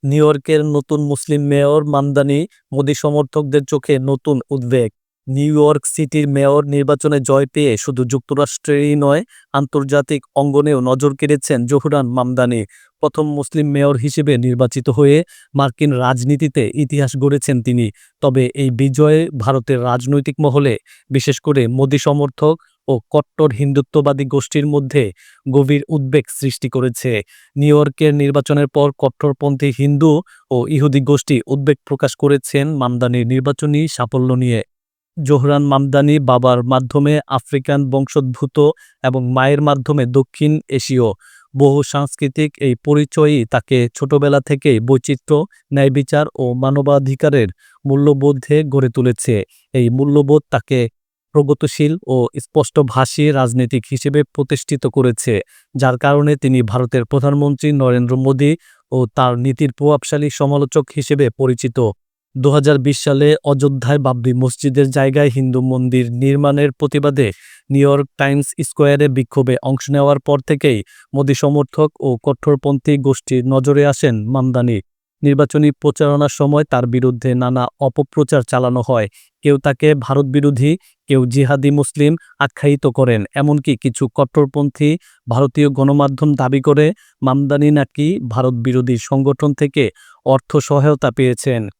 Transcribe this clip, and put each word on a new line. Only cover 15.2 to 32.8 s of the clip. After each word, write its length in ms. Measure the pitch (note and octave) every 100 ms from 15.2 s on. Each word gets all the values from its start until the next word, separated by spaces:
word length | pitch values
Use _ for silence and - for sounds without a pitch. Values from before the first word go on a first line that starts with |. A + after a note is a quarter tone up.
| F3 - _
মার্কিন 380 | C#3 C#3 - D3
রাজনীতিতে 680 | C3 B2 B2+ B2 C#3+ D3+ C#3+ G#2+ -
ইতিহাস 360 | C#3 C#3+ C#3 C3+
গড়েছেন 400 | C#3 C#3 - C3
তিনি। 220 | A#2 B2 A2+ - _ _
তবে 200 | C#3+ C3 B2 C#3
এই 140 | C3+
বিজয়ে 480 | A#2+ C#3 C3 D3+ D#3 E3 C#3+
ভারতের 420 | A2 C3+ A2+ C3
রাজনৈতিক 540 | A#2+ B2 B2 C#3+ C#3 C#3
মহলে, 340 | D3 C3+ C#3 A2+ _ - _
বিশেষ 260 | A#2+ C3 C3+
করে 220 | - C#3 A#2
মোদি 320 | B2+ C3+ C#3
সমর্থক 560 | - C#3+ C#3+ - D3+ E3 _ _ -
ও 60 | C3 -
কট্টর 400 | D3+ - - D#3
হিন্দুত্ববাদী 720 | A2+ C#3 C#3 C#3 D#3 C#3+ C#3 C#3
গোষ্ঠীর 400 | C#3 - D3+ D3
মধ্যে 360 | D3 C3+ C#3+ A2 F2+ - _ -
গভীর 360 | C3+ C3+ D3 -
উদ্বেগ 360 | D#3 C3+ C#3+ A#2+
সৃষ্টি 380 | - C#3 A#2+ C3
করেছে। 420 | C3 B2+ A#2 C3 A2+ G2+ _ _ -
নিউ 200 | D3 D3
ইয়র্কের 360 | D3 C#3 D3+
নির্বাচনের 540 | D3 C#3+ C#3+ C3 D3 C#3+
পর 200 | - C#3+ C#3
কট্টরপন্থী 720 | C#3 - D3 C#3 C#3+ C#3 C#3+ B2
হিন্দু 340 | C#3+ C#3+ D#3+ D3+ F#3 _ _
ও 60 | B2+ A#2+
ইহুদি 340 | D3+ C#3+ C#3
গোষ্ঠী 360 | B2+ C#3+ - C3 -
উদ্বেগ 300 | C#3 C#3 D3 _
প্রকাশ 260 | C#3 - -
করেছেন 500 | C#3+ C#3+ - C#3 C#3+
মামদানির 480 | D3+